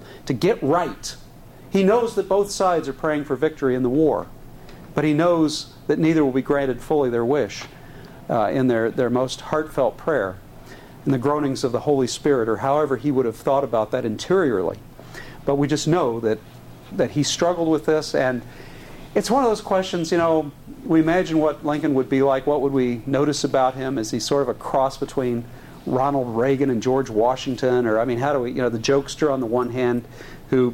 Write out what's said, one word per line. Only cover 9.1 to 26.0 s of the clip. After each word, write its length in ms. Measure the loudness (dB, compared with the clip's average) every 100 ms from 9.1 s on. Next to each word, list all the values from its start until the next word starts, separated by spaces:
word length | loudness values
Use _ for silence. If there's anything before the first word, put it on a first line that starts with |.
most 320 | 0 -2 -6
heartfelt 560 | -4 -4 -2 0 0 0
prayer, 400 | -2 0 -2 -6 -16 -20 -20 -20 -20 -10 -2
in 60 |
the 60 | 0
groanings 460 | 2 0 0 -2
of 80 | -2
the 80 | -2
Holy 260 | 0 0 0
Spirit, 420 | 0 2 2 2
or 100 | 0
however 380 | 0 0 0 0
he 140 | 0
would 140 | 0
have 120 | 0 -2
thought 280 | 0 0
about 280 | 2 0 0
that 120 | -2
interiorly. 720 | -4 -6 0 2 2 2 -2 -4 -14 -20 -18 -16 -16 -8 -2
But 80 |
we 120 | 0 2
just 220 | 0 2
know 320 | 2 2 0
that, 180 | 0 -2 -4 -20 -20 -20 -12
that 200 | -2 -2
he 100 | 0
struggled 460 | -2 2 0 2 2
with 180 | 2 2
this, 280 | 0 0
and 280 | 0 0 -2 -8 -18 -18 -18 -18 -18 -4
it's 160 | -4 2
one 120 | 2
of 60 | 2
those 140 | 0
questions, 500 | 0 0 0 -4 0
you 60 | 2
know, 320 | 2 2 0 -10 -18 -12
we 160 | 2 4
imagine 380 | 4 2 2 2
what 260 | 2 0
Lincoln 300 | -2 0 2
would 160 | 0 2
be 100 | 2
like, 260 | 4 2 2
what 140 | 2
would 120 | 2
we 280 | 2 0 -2 -2
notice 380 | 0 2 0
about 300 | 0 2 2
him? 220 | 0 -4 -4
Is 140 | -4
he 100 | -4
sort 220 | 0 0
of 60 | 0
a 60 |
cross 440 | -2 -2 0 0 -2
between 460 | -6 -2 -2 -2 -6 -16 -20 -12 -4
Ronald 500 | 0